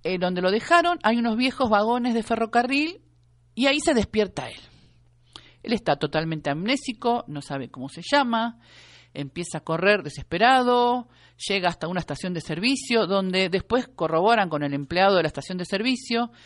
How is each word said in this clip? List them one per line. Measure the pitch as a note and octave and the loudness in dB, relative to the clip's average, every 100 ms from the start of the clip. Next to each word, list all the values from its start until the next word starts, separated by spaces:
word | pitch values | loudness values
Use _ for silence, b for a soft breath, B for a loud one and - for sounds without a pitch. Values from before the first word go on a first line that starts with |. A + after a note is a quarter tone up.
eh, | D#3+ F#3 | -4 -2
donde | F3+ F3+ | -2 0
lo | F#3 | 2
dejaron, | G#3 - E4+ E4+ F4 | 2 4 4 4 2
hay | - A#3 | 2 2
unos | A#3 A3 | 0 0
viejos | B3+ - B3+ | 0 0 2
vagones | G#3 A3 B3 B3 | 2 2 0 0
de | A3+ | -2
ferrocarril | G#3+ A3+ A3+ A#3+ B3 C#4 D#4 G4 _ _ _ _ _ | 0 -2 0 0 2 0 -2 -6 _ _ _ _ _
y | - C4+ | -2 2
ahí | C#4+ | 2
se | - | 2
despierta | B3 G3 G#3+ G3 - A#2 | 2 2 0 -2 -2 -12
él. | - - b b b _ _ _ B B B | -12 -20 b b b _ _ _ B B B
Él | - | -4
está | A3 - C#3+ | -4 0 0
totalmente | D3+ D#3 E3 D#3+ D3 | 0 -2 -2 -4 -4
amnésico, | D3 G3 C4 B3+ A3 B3 A#3+ - | -4 -2 -4 -4 -6 -2 -2 -4
no | D3 | -10
sabe | - C#3 A#2+ | -8 -8 -8
cómo | - C3+ | -10 -12
se | - | -12
llama, | E3+ C#4+ B3+ A3+ A#3 A#3 B B B B B | -2 0 0 0 -2 -6 B B B B B
empieza | - C#3+ - F3 D#3+ | -10 -10 -8 -8 -8
a | |
correr | - D#3+ F#3 G#3 | -4 0 2 2
desesperado, | D3+ - - F3 A3+ C4 B3 B3 A#3+ B3 A#3+ b b b - | 0 -10 -6 2 4 6 4 4 2 0 -4 b b b -4
llega | G3 F3+ | 0 0
hasta | F3+ D#3+ | -2 -6
una | F3+ | -6
estación | E3 C#3+ F#3 | -6 -6 -6
de | F3 | -6
servicio, | - D#3+ A#3 C4 - A#3 F3+ | -6 -4 -2 -2 0 0 2
donde | G3 F#3+ F#3 F#3+ | 0 0 0 0
después | F#3 - A#3 B3 | -2 0 -2 -2
corroboran | - D#3+ D#3+ G3 A#3 F#3 | -4 0 2 4 4 2
con | D#3 | -2
el | D3 | -4
empleado | C#3+ C#3 E3+ G3 F#3+ | -4 -4 2 4 4
de | |
la | D#3 | 2
estación | - - F#3 | -2 -8 -8
de | F3+ | -4
servicio | G3 A#3 B3+ - A#3 A#3+ B | -4 -2 -4 -2 -2 -2 B